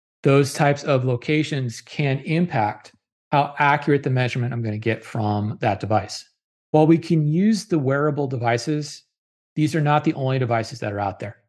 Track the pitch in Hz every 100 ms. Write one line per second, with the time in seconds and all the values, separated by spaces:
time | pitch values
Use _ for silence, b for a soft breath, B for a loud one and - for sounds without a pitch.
0 | _ _ 143 139 135 - 147 143 - 135
1 | 127 123 - 151 151 147 127 - - -
2 | 143 135 147 160 175 117 107 - - _
3 | _ _ _ 147 139 - 143 147 151 143
4 | 135 127 123 127 120 120 113 107 113 110
5 | - 117 104 104 104 - 113 98 101 107
6 | 101 - - _ _ _ _ 156 160 165
7 | - 165 151 160 208 214 - 165 131 139
8 | 151 143 139 131 117 120 156 151 147 -
9 | _ _ _ _ _ - 151 160 147 147
10 | 151 143 131 135 123 117 110 117 110 101
11 | 101 92 104 -